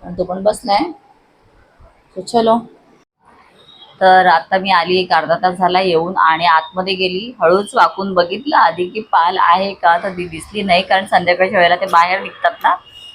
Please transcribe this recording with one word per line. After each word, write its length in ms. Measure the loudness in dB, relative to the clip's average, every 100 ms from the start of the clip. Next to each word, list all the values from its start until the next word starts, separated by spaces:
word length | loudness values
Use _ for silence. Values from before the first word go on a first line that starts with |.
पण 80 | -14
तो 120 | -8
पण 180 | -6 -2
बसलाय. 360 | -2 -2 -2 -2 -2 -8 _ _ _ _ _ _ _ _ -20 _ _ -14
So 60 |
चलो, 360 | -4 0 2 0 -2 -18 _ _ _ _ _ _ _ _ _ -20 -20 _
तर 260 | 4 6 6
आता 320 | 2 0 -4
मी 120 | 0
आली, 300 | 0 2 -2
एक 120 | 0
अर्धा 220 | -2 0
तास 200 | -2 -2
झाला 260 | -2 0 0
येऊन 360 | 2 0 -2 0
आणि 300 | 0 2 2
आतमध्ये 480 | 2 0 -6 -6
गेली, 400 | -4 -4 -4 -10 -2
हळूच 320 | 2 2 0
वाकून 400 | 0 0 0 -4
बघितलं 420 | -2 -2 -6 -2 2
आधी 280 | 2 0
की 160 | -6 -8
पाल 360 | -2 0 0 0
आहे 340 | 2 2 0
का, 240 | -2 0 0
तर 120 | -2
ती 180 | -8 -10
दिसली 340 | -12 -10 -8
नाही, 200 | 0 0
कारण 240 | 2 -2 0
संध्याकाळच्या 520 | -2 0 2 2 2
वेळेला 180 | 2 2
ते 100 | 2
बाहेर 340 | 2 2 0
निघतात 300 | -6 -4 -4 -2
ना, 140 | -2 -2 -6 -20 -20